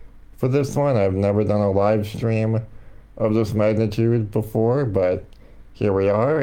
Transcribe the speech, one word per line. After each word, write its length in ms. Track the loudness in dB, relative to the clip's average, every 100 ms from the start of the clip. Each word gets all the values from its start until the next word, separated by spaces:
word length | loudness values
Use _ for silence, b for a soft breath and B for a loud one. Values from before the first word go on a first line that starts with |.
| b b b -4
for 100 | 0
this 260 | 0 0
one. 220 | 0 0 2
I've 180 | 2
never 300 | 2 2 2
done 160 | 2 2
a 100 | 2
live 340 | 2 2 2
stream 560 | -2 -4 -2 0 0 -2 -4 b b b b -4
of 180 | 0
this 200 | 0 0
magnitude 760 | 2 2 2 0 0 2 2 0
before, 540 | -4 -2 0 0 0 0
but 380 | 0 0 -2 -6 b b b b
here 200 | -4 0
we 160 | 2 2
are, 320 | 2 0 0